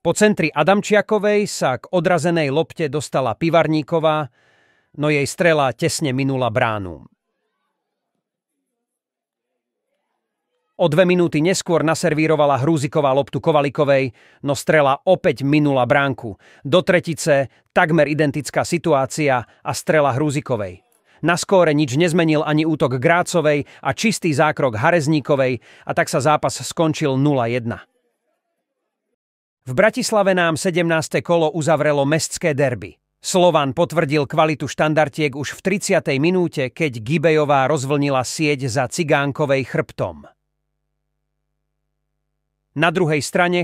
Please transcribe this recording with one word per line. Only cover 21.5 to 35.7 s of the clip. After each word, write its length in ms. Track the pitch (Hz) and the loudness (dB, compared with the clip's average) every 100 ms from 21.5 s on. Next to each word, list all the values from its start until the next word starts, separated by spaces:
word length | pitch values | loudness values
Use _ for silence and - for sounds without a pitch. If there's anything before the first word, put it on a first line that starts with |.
| 196 165 147 | 4 4 2
nič 240 | 151 131 | 0 0
nezmenil 400 | 175 160 165 151 | 0 2 2 0
ani 240 | 147 151 156 | 0 0 0
útok 320 | 156 151 127 | 0 -2 0
Grácovej 720 | 143 170 175 175 151 147 135 - 139 | 0 0 0 0 0 0 -4 -8 -6
a 80 | |
čistý 400 | 135 226 185 180 | -2 -2 -2 -2
zákrok 400 | 135 156 151 139 | 0 0 0 -2
Harezníkovej, 880 | 107 151 175 143 156 - 143 131 123 - - - | 0 0 2 2 -2 0 0 0 -2 -8 -16 -6
a 60 | |
tak 160 | 143 165 | -4 -2
sa 80 | 160 | 0
zápas 400 | 131 151 147 - | 2 0 0 -6
skončil 560 | 127 - 160 143 147 | -8 -2 -2 0 -2
nula 320 | 131 143 139 117 | 0 2 2 0
jedna. 400 | 123 113 95 - _ _ _ _ _ _ _ _ _ _ _ _ _ _ _ _ _ - | -4 -6 -8 -12 _ _ _ _ _ _ _ _ _ _ _ _ _ _ _ _ _ -6
V 80 | 127 | 0
Bratislave 560 | 214 233 - 220 196 | 2 0 -2 0 2
nám 240 | 185 170 156 | 2 2 0
sedemnáste 640 | 190 170 170 160 - 165 | -2 0 0 0 -2 -4
kolo 320 | - 170 156 | 0 0 2
uzavrelo 560 | 170 147 156 151 143 139 | 0 0 2 2 2 2
mestské 480 | 156 - - 175 135 | 0 -2 -4 -2 0
derby. 400 | 139 117 90 - _ _ | -2 -2 -10 -18 _ _
Slovan 560 | - 190 180 160 139 127 | -2 2 4 4 0 0
potvrdil 480 | 170 156 160 151 143 | -2 0 0 0 0
kvalitu 400 | 156 160 147 143 | 2 2 0 -6
štandartiek 720 | - 156 151 151 - 151 131 | -2 0 2 0 0 -4 -4
už 160 | 135 | -8
v 80 | - | -4
tridsiatej 560 | 196 | 0